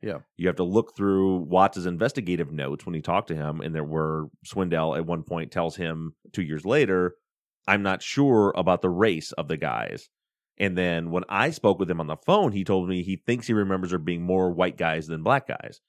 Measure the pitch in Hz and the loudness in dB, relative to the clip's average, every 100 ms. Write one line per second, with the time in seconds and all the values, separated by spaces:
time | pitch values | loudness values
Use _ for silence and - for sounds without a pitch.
0 | 107 73 - - 90 85 90 104 - - | -10 -10 -12 -4 -2 0 2 2 0 -2
1 | 101 95 95 90 76 92 98 95 87 85 | 2 4 2 2 2 4 4 2 -4 -2
2 | 117 131 90 87 73 76 69 73 - 82 | -2 -2 -2 -2 -2 -4 -6 -6 -6 -8
3 | 80 92 - 80 76 78 80 78 73 78 | -2 -2 -2 -6 -4 -6 -6 -6 -2 -2
4 | 78 80 80 _ - 98 90 82 80 76 | 0 -2 -6 _ -10 -4 0 0 0 0
5 | 82 85 78 85 80 92 82 85 82 80 | -2 -4 -4 -8 -4 -2 -2 -2 -6 -6
6 | 80 - - - 80 78 90 147 107 92 | -8 -12 -12 -6 -4 -4 0 2 4 2
7 | 90 - _ _ _ _ - 101 98 92 | 2 -2 _ _ _ _ 0 2 2 -2
8 | - 135 139 113 101 - 92 90 92 87 | -4 2 6 6 6 4 2 2 2 2
9 | 110 82 - - 78 78 73 57 50 50 | 2 2 -4 -8 -6 -4 -4 -4 -6 -10
10 | - _ _ _ _ - 101 90 90 85 | -14 _ _ _ _ -2 -2 2 0 0
11 | 85 87 - 98 143 156 107 92 90 85 | -2 -4 -2 0 0 2 2 2 0 -2
12 | 76 78 - 208 160 98 92 95 90 92 | -4 -4 2 2 2 0 0 0 0 -4
13 | 90 92 - 123 113 107 98 95 90 90 | -4 -6 -2 -4 0 0 2 0 -2 -2
14 | 78 87 87 92 92 85 92 - 82 80 | -2 -4 0 2 2 2 0 0 -2 -2
15 | 76 80 87 135 - - - - | -4 -4 2 2 0 -10 -10 -18